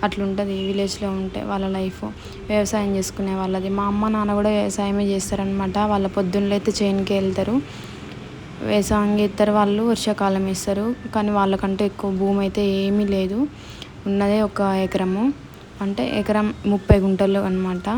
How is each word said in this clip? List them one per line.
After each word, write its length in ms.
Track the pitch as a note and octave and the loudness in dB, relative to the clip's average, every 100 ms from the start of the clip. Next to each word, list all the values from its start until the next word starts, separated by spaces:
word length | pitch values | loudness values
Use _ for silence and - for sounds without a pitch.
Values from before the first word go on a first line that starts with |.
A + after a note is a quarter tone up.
అట్లుంటది 600 | G#3 G3+ G3 G3 G3+ G3 F#3+ | -2 -2 -2 -2 -2 -2 -2
విలేజ్లో 440 | G3 G3 G3 G3+ | 0 -2 -2 -4
ఉంటే 320 | F#3+ F#3+ F#3+ | -4 -4 -6
వాళ్ళ 260 | G#3 G3 F#3+ | -4 -2 -2
లైఫ్. 360 | F#3+ F#3+ F#3 G#3+ G#3 - - - | -2 -4 -4 -10 -10 -12 -14 -2
వ్యవసాయం 480 | G#3+ G3+ A3 G3+ G3 | 0 2 0 0 0
చేసుకునే 380 | F#3+ - G3 | -2 -4 -4
వాళ్ళది. 340 | F#3+ F#3 F#3+ F#3+ | -2 -2 -2 -2
మా 160 | G3 | -2
అమ్మ 240 | G3+ G3+ G#3+ | 0 0 2
నాన్న 260 | G#3+ G#3 | 2 2
కూడా 160 | G#3 G#3 | 2 2
వ్యవసాయమే 560 | G#3 G3+ G3 G3+ G3+ G3+ | 2 0 0 0 2 2
చేస్తారనమాట. 720 | G3 G3 G3 G3 G3 F#3+ G3 | 0 -2 -2 -2 0 0 0
వాళ్ళ 280 | G#3+ G3+ G3 | 2 2 0
పొద్దున్న 400 | F#3+ F#3+ G3 G3+ | 0 0 2 2
లేస్తే 400 | G3+ G3+ G3+ G3+ | 0 0 0 2
చేనుకే 280 | G3 F#3+ | 2 2
వెళ్తారు, 460 | G3 G3 F#3+ F#3+ B3 C#4+ - - - - - - - - - | 0 2 0 0 0 -2 -12 -14 -14 -14 -14 -14 -14 -16 -8
వ్యవసాయం 580 | A3 G#3 F#3+ G#3+ G#3 G#3 | 0 2 2 2 2 2
చేస్తారు 320 | G#3 G3+ G#3 | 2 2 2
వాళ్ళు, 300 | G#3 G3+ G#3 | 4 4 2
వర్షాకాలం 600 | A3+ A3+ - G#3 G3+ G3 | 2 2 0 0 2 2
వేస్తారు. 500 | F#3+ F#3 - G3 G#3+ B3 A#3+ | 0 -2 -2 -2 -2 -4 -4
కానీ 160 | A3 G#3 | -2 0
వాళ్ళకంటే 560 | G#3 G3 G3 G3 F#3+ G#3 | 2 2 2 0 0 -2
ఎక్కువ 240 | G3+ G3+ | -2 -4
భూమి 300 | F#3+ G3 G3+ | 0 2 2
అయితే 260 | G3 F#3+ G3+ | 2 0 0
ఏమీ 380 | G3 G3 G#3 | 2 2 2
లేదు, 420 | G3+ G3 F#3 G#3 C#4+ - - - - - - | 2 0 0 0 -2 -4 -16 -16 -16 -10 -2
ఉన్నదే 360 | G3 G3+ G#3 | 0 2 2
ఒక 180 | G#3 - | 2 0
ఎకరము, 720 | G3+ F#3+ F#3+ F#3+ F#3 F#3+ A#3+ C#4+ - - - - | 0 2 0 0 0 2 0 -2 -8 -18 -18 -6
అంటే 380 | G3 G3 B3+ - | -4 -2 -2 -2
ఎకరం 360 | G3+ G#3 G#3+ - - | 0 2 0 -2 0
ముప్పై 320 | G3+ G3 G#3 | 0 6 6
గుంటలు 400 | F#3+ F#3+ G3 G3 | 6 2 2 2
అనమాట. 500 | G3 F#3 F#3 F3+ F#3 | 0 0 0 -2 -2